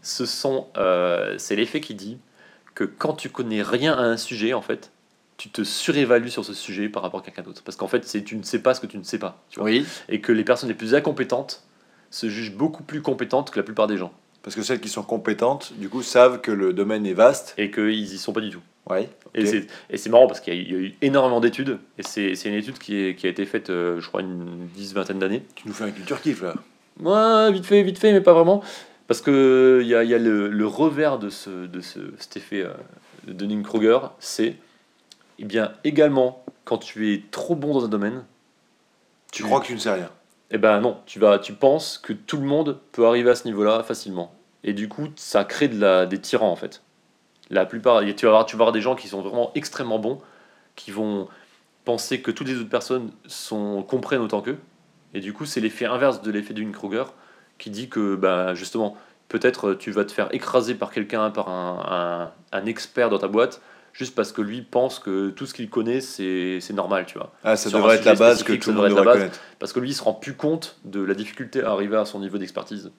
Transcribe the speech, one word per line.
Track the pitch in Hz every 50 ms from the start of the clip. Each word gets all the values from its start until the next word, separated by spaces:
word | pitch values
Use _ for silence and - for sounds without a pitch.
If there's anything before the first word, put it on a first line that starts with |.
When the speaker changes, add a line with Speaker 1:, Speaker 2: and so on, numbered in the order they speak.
| _
Speaker 1:
Ce | - - - 127
sont, | 120 - - - 139 135 131 135 - _
euh, | - 101 92 90 87 90 87 87 - 101 98 101 95
c'est | - - 110
l'effet | 101 110 - - 156
qui | 151 - 113
dit | 104 98 101 117 131 _ _ _ _ - - _ _ _ _ _
que | - 107
quand | 101 - _ - 156 156
tu | 151 - 143
connais | - - 127 117 110 104 104
rien | 104 - 120 131 160 156
à | 127 123
un | 117 113
sujet, | 113 - - 127 110 104 113 127
en | 117 101
fait, | - - - - - _ _ _ _ _ _ _ _ _
tu | _ - -
te | _ - 107
surévalues | - - - - - 156 147 143 117 120 120 117 123
sur | 120 - 101
ce | - 101
sujet | - - - 101 95 104 107
par | 104 101 90
rapport | 92 - 98
à | 92
quelqu'un | - - - 90
d'autre. | 92 90 - _
Parce | - 95
qu'en | - 95
fait, | 95 - 123 -
c'est, | - - 107 101
tu | 104 -
ne | 110 95
sais | - - 117
pas | - 127 127
ce | 127
que | - 107
tu | - 104
ne | 90
sais | - - 104
pas, | 104 95 - _ _ _
tu | - -
vois. | 101 107
Speaker 2:
Oui. | 110 127 147 165 - - - _
Speaker 1:
Et | - 107
que | - - 117
les | 110 104
personnes | - 127 120 - 123
les | 110
plus | - 113 110 120
incompétentes | 147 147 170 143 - 131 - 131 123 139 - - - _ _ _ _ _ _ _ _ _ _
se | - - - 113
jugent | 104 107 117 107 95
beaucoup | 101 135 165 156 - -
plus | - 151 151 147
compétentes | - 131 123 127 107 - 131 139 - -
que | 110
la | 98
plupart | - 110 104 107
des | 107 107 95
gens. | 90 87 - _ _ _ _ _ _
Speaker 2:
Parce | 104 101
que | 110 104
celles | - 131 120
qui | - 107
sont | - - 98
compétentes, | - 117 110 - - 107 104 113 120 139 143 - - -
du | 113 101 95
coup, | 95 127 123
savent | - - 123 123 127 127 120
que | - - 110
le | 101 98 92 92
domaine | 92 101 104 110 107 104
est | 98 92
vaste. | 87 110 127 139 - - - - -
Speaker 1:
Et | 104 101
qu'ils | 104 - 107 107 110 107 104 98 95
y | 98
sont | - - 104
pas | 113
du | 107 104
tout. | 87 87 - _ _ _ _ -
Speaker 2:
Ouais, | 92 92 110 - - _ _ - _
Speaker 1:
Et | 113 110
Speaker 2:
ok. | 101
Speaker 1:
c'est, | 107 107 101 - - - - _
et | - 104
c'est | - 110
marrant | 113 117 127
parce | 127 - -
qu'il | - - 87
y | 90
a, | 92
il | 90 90
y |
a | 92
eu | 92 98 - _ -
énormément | 139 135 139 131 127 120 117
d'études. | 113 120 113 - 139 135 127 98 - _ _ -
Et | 98
c'est, | - - 110 101 98 92
c'est | 92 - 107
une | 104
étude | 104 104 117 131 -
qui | - - 104 101
est, | 98 95 92
qui | 92 -
a | 92
été | 90 - 101
faite, | 95 - 90 - -
euh, | 92 87 87 87 87 85
je | 85 -
crois, | - 98 95
une | 92 90 87 87 85 87 85 87 87 85
dix, | 95 101 98 95
vingtaine | 98 92 - 98 95
d'années. | 95 95 101 123 - - _
Speaker 2:
Tu | - - 110
nous | 101
fais | - 110
un | 104
culture | 101 104 92 90 143 - -
kiff, | 160 131 - 92
là. | 90 82 - - _ _ _ _ _ _ -
Speaker 1:
Ouais, | - 165 196 214 220 226 226 214 220 220 202
vite | 190 175
fait, | - 202 202 202
vite | 185 185 -
fait, | - 220 208
mais | 196 175
pas | - 170
vraiment. | 165 165 170 190 202 202 - - - - - - _ _
Parce | _ 120 117
que | - 151 143 135 135 131 131 131 131 131 131 127 123
il | 117
y | 117
a, | 113 117
il | 117
y | 117
a | 117
le, | 117 113 107 104 101 104
le | 104 104 107
revers | 107 - - 147 160 143 139 156 151 139 123
de | 104 101
ce, | 98 - - 101 95 92 90
de | 90 87 92 87
ce, | - - 98 95 - - -
cet | - - - -
effet, | - - - 101 92
euh, | - - - - - - - _ _ - - -
de | - 95
Dunning-Kruger, | 90 101 101 107 107 101 104 - 113 107 110 117 131 135 - - _
c'est, | - - - - 110 117 - - _ _ _ _ _ _ _ _ _ _ - _ _ _ _ _
eh | -
bien, | 104 95 113 110 101 - - _
également, | 156 147 143 151 151 139 135 127 127 127 - - - - _ _
quand | - 120 110
tu | - - - 107 107 107 104
es | 98 - -
trop | - - - - 175
bon | 151 139 147 147
dans | 135 120
un | 113
domaine, | 107 104 101 104 117 131 123 _ _ _ _ _ _ _ _ _ _ _ _ _ _ _ _ _ _ _ _ _ -
Speaker 2:
Tu | - 104
Speaker 1:
tu | 107
Speaker 2:
crois | 117 135
que | -
tu | - 123
ne | 110
sais | 98 113 101
rien. | 92 90 82 - _ _ _ _ _ _ _
Speaker 1:
Eh | -
ben | 107 104 110 107 104
non, | 110 123 110 - -
tu | - - 98
vas, | 104 104 101 98
tu | - - 104
penses | - - 135 139 143 - - - -
que | - - 110
tout | 104 - - - 151
le | 139
monde | 139 143 151 160 143 135 - _ _ _
peut | - 117
arriver | 113 117 123 120 120
à | 123
ce | 117 -
niveau-là | 120 110 98 104 104 110 113 113
facilement. | - 117 110 - 104 95 90 85 85 - _ _ _ _ _ _
Et | - 104
du | 101 107 107
coup, | - - 147 151 151
ça | - - - - 107 101
crée | - - - 151 139
de | 117 104
la, | 101 98 92 92 92
des | 90 95 98
tyrans, | 95 - - 120 110 101
en | 85
fait. | - - - - - _ _ _ _ _ _ _ _ _ _ _ _ _ _
La | - 95 92
plupart, | 92 - 117 104 127 120 113 104
y | 101
a, | 101
tu | - -
vas | 117 107
avoir, | 110 110
tu | 110 -
vas | 110 117
avoir | 110 113
des | 110
gens | 104 123 131
qui | 117 - 101
sont | 98 98 92
vraiment | 98 101 120 120 117 -
extrêmement | 147 147 - - - 139 120 110 110
bons, | 104 110 135 147 - - _ _ _ _ _ _ _ _ _
qui | - - -
vont | 98 104 110 107 104 101 95 - - - - _ _ _ _ _ _ _ _
penser | - 120 110 - - 131 123
que | 127 -
toutes | 170 - 147 131
les | 131 123
autres | 117 104
personnes | 117 120 117 - 127 131 120 107 90 - _
sont, | - - - - - 113 110 104 104 104 98 98
comprennent | - - 127 113 - 143 135
autant | 117 104 110 104 101
qu'eux. | 120 98 - - _ _ _ _ _ _ _ _ _ _
Et | 101
du | 95 98 104
coup, | - 151
c'est | 147 - 131
l'effet | 107 110 - - 123
inverse | 110 123 123 135 139 123 104 101
de | 107
l'effet | 104 104 107 - 113
Dunning-Kruger, | 107 107 107 95 - - 101 98 113 131 131 - _ _ _ _ _ _ _ _ _
qui | - 110
dit | 104 101 123 123
que, | - 113 107 101 98
ben, | 92 95 95 92 90 92 92 90
justement, | 87 95 90 - 117 110 104 104 - - _ _ _ _ _
peut-être, | - 113 - 127 123 - - 104
euh, | 95
tu | 95 - -
vas | 98 104 104
te | 104 -
faire | - 104 - -
écraser | - - - - 127 113 113 123
par | 104 113 - -
quelqu'un, | - 107 104 - 113 107 107
par | 104 107 95 92
un, | 90 90 90 90 90 90 90 - 92 87 87 87 87 85 85 82 - _ _ _ -
un, | 98
un | 98
expert | 110 113 110 - - _ - 120 117
dans | 104 95
ta | - 98
boîte, | 101 107 120 131 - - _ - - - _ _ _
juste | - 131 123 -
parce | - 107 - -
que | - 107
lui | 101 110 123
pense | 120 - - 123 127 131 127 -
que | - 104 95 95 98 98
tout | 95 - 139
ce | 131 -
qu'il | - 120 107
connaît, | - 120 110 113 120 131 131
c'est, | 131 - - 101 92 92 92 90 92 92 92
c'est | 90 - 104
normal, | 98 92 90 98 95 90
tu | - -
vois. | - - - _ _ _
Speaker 2:
Ah, | 110 110
ça | 107 - 113
Speaker 1:
Sur | 101 110
un | 101
Speaker 2:
devrait | 110 113
être | 110 113
la | 113 107
Speaker 1:
sujet | 98 110
Speaker 2:
base | 120 120 107
que | -
Speaker 1:
spécifique, | - 110 98 -
Speaker 2:
tout | -
le | 107
Speaker 1:
ça | 107 101
devrait | 101
Speaker 2:
monde | 101 98
Speaker 1:
être | 98
la | 95 -
Speaker 2:
devrait | 104 98
Speaker 1:
base, | 92 -
Speaker 2:
connaître. | - - - - _
Speaker 1:
parce | - - -
que | 123
lui, | 127 131
il | 143
se | 139 -
rend | 110 107
plus | - - 143 139
compte | - - 147 160 160 165 - - _ _
de | 98 98 101
la | 98 95 98
difficulté | 98 110 107 - - 135 113 - 131 120
à | 113
arriver | 104 98 101 101 107
à | 110 107
son | 104 - 104
niveau | 101 98 92
d'expertise. | 101 95 90 - - 92 - 107 101 95 101 _